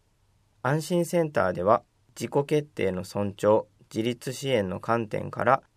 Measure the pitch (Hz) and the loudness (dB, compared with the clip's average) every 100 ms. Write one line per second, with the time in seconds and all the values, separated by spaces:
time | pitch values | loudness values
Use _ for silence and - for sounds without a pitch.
0 | _ _ _ _ _ _ 123 156 160 175 | _ _ _ _ _ _ -2 0 0 0
1 | 165 175 160 147 92 90 92 113 - _ | 0 0 0 0 0 0 4 2 2 _
2 | _ - 120 143 143 151 147 - 92 90 | _ -12 -4 -2 0 0 -2 -4 -2 -2
3 | 90 104 101 98 104 107 - _ _ 107 | -6 -4 -4 0 4 4 2 _ _ -4
4 | 117 120 143 123 135 120 92 98 - 117 | -4 -4 -8 -8 0 0 0 -4 -2 -2
5 | 107 98 98 - 113 135 - | -2 -6 -6 -2 2 2 0